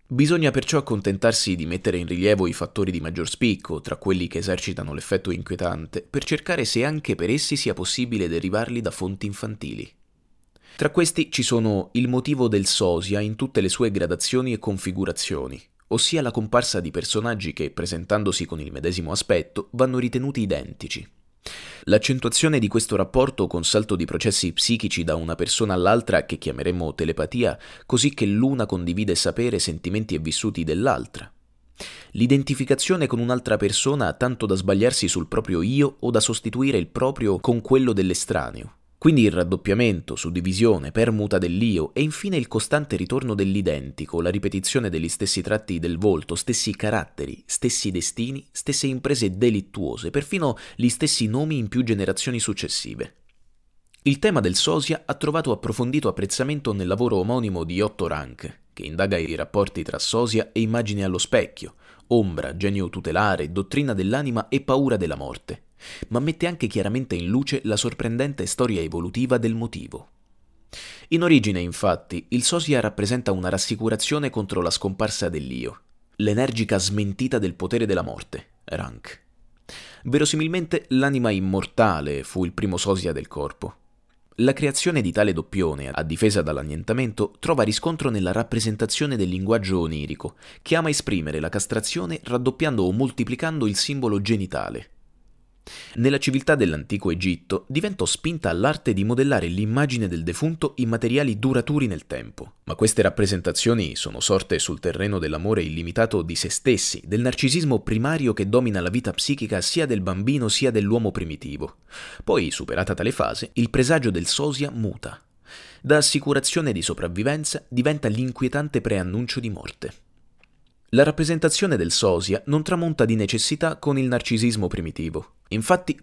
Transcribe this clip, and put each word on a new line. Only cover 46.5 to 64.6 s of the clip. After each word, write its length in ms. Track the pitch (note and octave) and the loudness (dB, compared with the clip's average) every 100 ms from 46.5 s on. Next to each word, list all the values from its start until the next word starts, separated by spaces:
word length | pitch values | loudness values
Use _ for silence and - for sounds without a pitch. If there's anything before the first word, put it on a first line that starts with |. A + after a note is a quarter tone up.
| A#2 - - | -2 -2 -2
caratteri, 640 | G#2+ G#2+ - - C#2 - - | -2 -2 -4 -8 -10 -10 -8
stessi 420 | - A#2+ - G2+ | -2 0 0 -2
destini, 560 | F2+ - - A#2+ C3+ - | -2 -4 -4 -6 -6 -12
stesse 340 | - - C#3 C#3 | -8 -4 0 0
imprese 540 | B2+ C#3 B2+ G#2 F#2+ | -2 0 2 0 4
delittuose, 720 | A#2+ G#2 G2 - D2 A1+ E2+ | 4 4 -2 -6 -4 -4 -2
perfino 440 | C#3 C#3+ F#3+ D3 A2+ - - | -4 -2 -2 0 -2 -10 0
gli 120 | B2 | 0
stessi 380 | - D3+ - A2 | 2 0 2 0
nomi 320 | B2 D#3+ D3 | 0 0 -2
in 100 | G#2 | -2
più 140 | B2 | 0
generazioni 580 | A#2 G2+ F#2+ F#2+ - A#2+ | 0 2 0 0 -2 -2
successive. 760 | A2 G2 - - - G#1+ - _ _ _ _ _ _ _ _ _ | -2 -4 -4 -6 -6 -10 -10 _ _ _ _ _ _ _ _ _
Il 160 | C#3 C#3 | 0 2
tema 200 | G#3+ D#3 | 4 4
del 140 | F#2 | 2
sosia 480 | F#2 D#3 D#3+ C#3+ D#3 | 2 2 2 0 -4
ha 120 | - C#3 | -4 -2
trovato 360 | D3 D#3+ C#3 | 0 0 0
approfondito 560 | G#2 - A2 B2 D3 G#2+ | -2 -2 -2 0 2 0
apprezzamento 640 | - G2 - C3+ D3 B2 | 2 0 2 -2 -2 -2
nel 140 | G2+ F2+ | -2 0
lavoro 300 | G2+ A#2+ G2+ | 2 2 2
omonimo 480 | G2 B2 G#2+ F2+ | 2 0 0 -2
di 180 | E2 F2+ | -2 0
Otto 240 | G#2 - E2+ | 0 0 -2
Rank, 540 | D2+ C2 A#1+ D2+ - _ | -2 -6 -12 -16 -16 _
che 120 | - | -14
indaga 340 | D2 E2 G2 F2+ | -8 -2 0 0
i 160 | D#2+ | -2
rapporti 480 | D#2+ - G#2 G2 - | -4 -2 0 0 -2
tra 160 | - - | -6 -4
sosia 540 | - A#2 A#2+ A2 - | -2 0 2 0 0
e 80 | A2+ | 0
immagini 440 | A2 A#2 G#2+ G2+ | 0 0 0 -2
allo 140 | F#2+ F2+ | 0 -2
specchio, 560 | - B2 - - - - - - - | 2 2 2 -6 -16 -18 -20 -16 2
ombra, 460 | A#2+ G2 E2 C2+ E2+ | 4 4 -2 -6 -2
genio 320 | G2+ G2+ F2 | 0 0 -2
tutelare, 640 | F#2+ E2+ E2+ G#2 F2 D2+ | -4 -2 2 2 2 -2
dottrina 440 | F#2 F#2+ C#3+ C#3 G2 | -4 -2 -2 -2 0
dell'anima 520 | F#2+ C3 C#3+ A2+ - | 0 0 -2 -4 -2
e 140 | C3+ | -4